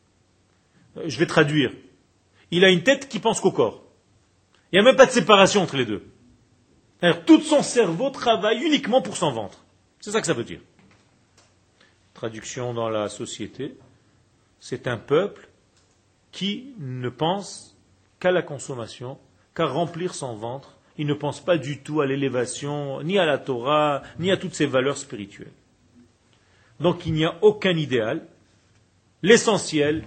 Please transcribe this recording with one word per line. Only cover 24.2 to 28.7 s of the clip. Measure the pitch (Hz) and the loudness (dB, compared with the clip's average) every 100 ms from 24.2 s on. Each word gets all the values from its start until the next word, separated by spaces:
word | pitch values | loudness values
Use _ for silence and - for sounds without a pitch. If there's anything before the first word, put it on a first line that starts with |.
| 180 | -2
à | 185 | -2
toutes | 180 | -2
ces | - | -4
valeurs | 143 131 135 135 | 0 0 0 -4
spirituelles. | - 104 98 - - _ _ _ _ _ _ _ _ _ _ _ _ - | -10 -14 -14 -16 -20 _ _ _ _ _ _ _ _ _ _ _ _ -2
Donc | 165 175 | -2 0
il | 160 | -2
n'y | 156 160 | 0 -2
a | - | 4
aucun | 208 208 190 165 | 2 4 0 0
idéal. | 135 123 107 156 - _ _ _ _ | 0 0 0 -4 -10 _ _ _ _